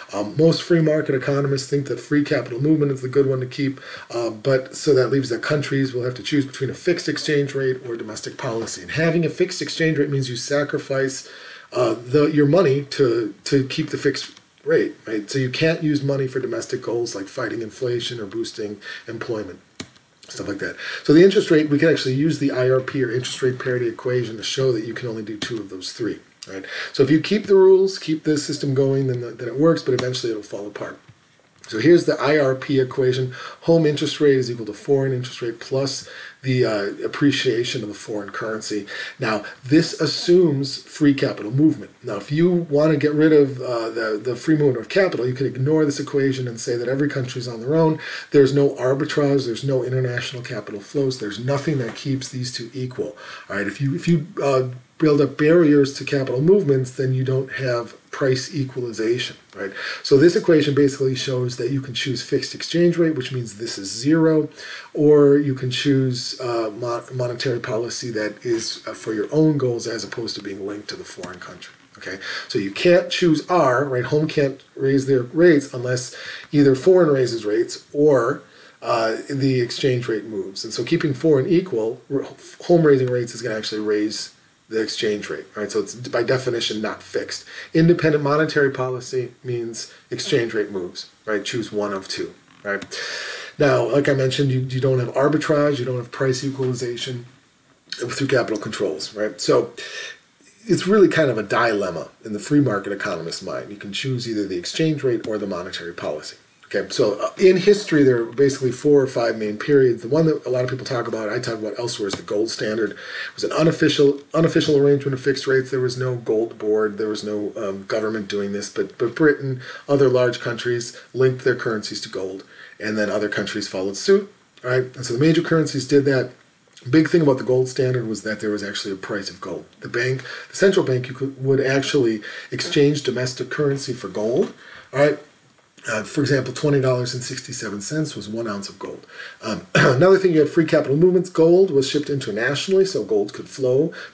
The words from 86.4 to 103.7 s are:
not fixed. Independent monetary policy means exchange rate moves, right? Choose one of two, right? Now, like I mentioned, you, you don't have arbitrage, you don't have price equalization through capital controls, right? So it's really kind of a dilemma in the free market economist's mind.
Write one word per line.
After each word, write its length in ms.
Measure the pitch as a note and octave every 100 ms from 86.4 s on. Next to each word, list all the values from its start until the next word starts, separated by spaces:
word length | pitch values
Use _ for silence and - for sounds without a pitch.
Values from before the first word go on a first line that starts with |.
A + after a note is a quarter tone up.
| B2+ A#2 A2+ G#2+
not 220 | G#2+ -
fixed. 420 | - A#2+ - - - - -
Independent 500 | D#3+ E3 E3+ D#3+ D3+
monetary 460 | C#3+ D3+ D#3 D3+ C#3
policy 600 | C3 B2+ B2+ - C3 A#2+ -
means 480 | B2+ A#2+ A#2 A2+ - - _
exchange 440 | B2 - C#3 A2+
rate 160 | A2 G2
moves, 400 | G2+ F2 - - _ -
right? 180 | G#2
Choose 260 | - B2 G#2
one 220 | G#2 G2+
of 160 | F#2+ F#2
two, 260 | - E2+ - _ -
right? 200 | G2+ G2 - - - - - - - -
Now, 260 | C#3+ B2+
like 240 | A#2 C3+ D3
I 60 |
mentioned, 360 | C3+ C3 B2+ C#3
you, 100 | B2+
you 200 | C3 B2+
don't 200 | C3+ B2+
have 100 | A#2
arbitrage, 680 | C3 C#3+ D3 - D3+ D3 C3+
you 60 |
don't 140 | B2 B2
have 120 | A#2
price 320 | - C3+ B2+
equalization 840 | C#3 C3 B2+ B2 B2 A#2 C3 B2 - _ _ _ _ _ _
through 360 | - A#2 - C3+
capital 320 | A#2+ A2+ G#2+
controls, 560 | A2 - G2+ - -
right? 240 | G2+ G#2+ -
So 320 | - B2+ - - - - - - _ _ - -
it's 220 | - D#3+ F3+
really 220 | G#3+ F#3
kind 220 | D#3+ C#3+
of 60 | A2
a 60 |
dilemma 640 | G2+ A2+ A#2 G#2 F#2 E2 - -
in 80 | A2+
the 80 | G#2
free 200 | - D3
market 300 | B2+ G2 G2+
economist's 520 | - G#2+ E2+ E2 -
mind. 280 | F#2 B1+ C2